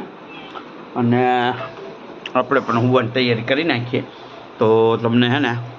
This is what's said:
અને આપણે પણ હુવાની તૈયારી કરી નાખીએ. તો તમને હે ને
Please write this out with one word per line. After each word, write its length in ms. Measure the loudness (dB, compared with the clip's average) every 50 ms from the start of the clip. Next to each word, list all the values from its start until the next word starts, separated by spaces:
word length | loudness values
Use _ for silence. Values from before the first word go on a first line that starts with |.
| -2 -6 -14 -18 -18 -18 -16 -16 -16 -16 -14 -16 -16 -16 -16 -18 -16 -8 -4
અને 580 | 0 2 2 4 4 4 4 2 2 2 0 -2 -4 -8 -12 -12 -14 -14 -16 -16 -16 -16 -18 -16 -14 -10 -2 -2
આપણે 240 | -2 0 2 0 0
પણ 180 | 0 0 0
હુવાની 320 | 2 2 4 4 2 2 0
તૈયારી 320 | 0 0 2 2 0 0
કરી 220 | 0 0 0 0 0
નાખીએ. 400 | 0 -2 -2 -2 -2 -4 -4 -4 -6 -10 -18 -18 -18 -18 -18 -18 -12 -2 2
તો 380 | 4 6 6 6 6 4 4
તમને 320 | 2 2 2 4 4 4 4
હે 100 | 2 2
ને 180 | 0 0 -2 -4 -6 -8 -12